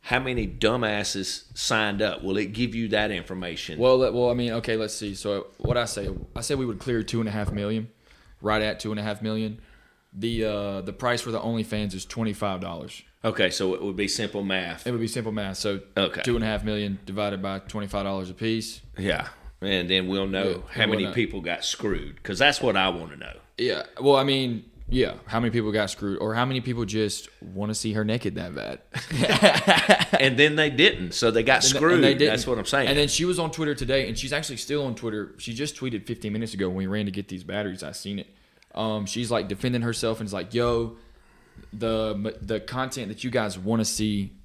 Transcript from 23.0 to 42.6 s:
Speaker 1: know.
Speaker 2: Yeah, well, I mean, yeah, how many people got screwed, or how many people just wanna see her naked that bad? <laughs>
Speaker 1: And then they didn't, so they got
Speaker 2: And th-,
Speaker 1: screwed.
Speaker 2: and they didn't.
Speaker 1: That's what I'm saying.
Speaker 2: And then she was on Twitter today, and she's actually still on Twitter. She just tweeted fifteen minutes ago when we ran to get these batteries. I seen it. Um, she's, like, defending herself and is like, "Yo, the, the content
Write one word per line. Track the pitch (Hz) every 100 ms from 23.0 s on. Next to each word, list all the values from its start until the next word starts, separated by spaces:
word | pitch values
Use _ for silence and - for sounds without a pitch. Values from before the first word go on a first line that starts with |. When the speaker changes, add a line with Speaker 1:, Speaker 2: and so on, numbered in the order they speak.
| 82 71
Speaker 1:
know. | 67 - - -
Speaker 2:
Yeah, | 123 85 - -
well, | 135 139
I |
mean, | 135 135 131 113 - - -
yeah, | 131 113 - -
how | 113
many | 120
people | 117 107
got | 107 101
screwed, | - 104 98
or | 107 110
how | 127
many | 131
people | 123 120 110
just | 107 107 - - -
wanna | - 95 104
see | 107 113
her | 107 107
naked | 117 107 87
that | 87
bad? | 69 52 65 - - -
<laughs> | 151 196 240 202 147 - 165 - 196 - -
Speaker 1:
And | 135 123
then | 147 151
they | 151
didn't, | 131 180 - 90
so | - 117
they | 113
got | 117 131
Speaker 2:
And |
th-, | - -
Speaker 1:
screwed. | 151 175
Speaker 2:
and |
they | 135
didn't. | 131 147
Speaker 1:
That's | 110 123
what | 117
I'm | 98
saying. | 139 127
Speaker 2:
And | 143
then | 143
she | - 175
was | 170
on | 165
Twitter | - 156 139
today, | 123 135 131
and | 110
she's | 131
actually | 147 156 123
still | - 147 135
on | 117
Twitter. | 117 107 101 -
She | -
just | 117 147 -
tweeted | 131 113 -
fifteen | 117 107
minutes | 107 113
ago | 98 95
when | 92
we | 95
ran | 104 101
to |
get | 95 98
these | 92
batteries. | 90 95 104 92
I | 78
seen | - 98 101
it. | - _ _ _ _
Um, | - 110 107 101
she's, | - 120
like, | 113 95
defending | 98 127 123
herself | 117 110 113 110
and | 107
is |
like, | 98 92
"Yo, | 117 120 117 117 113 - - - - - - -
the, | 107 113 110 110 101 107 -
the | 98
content | 110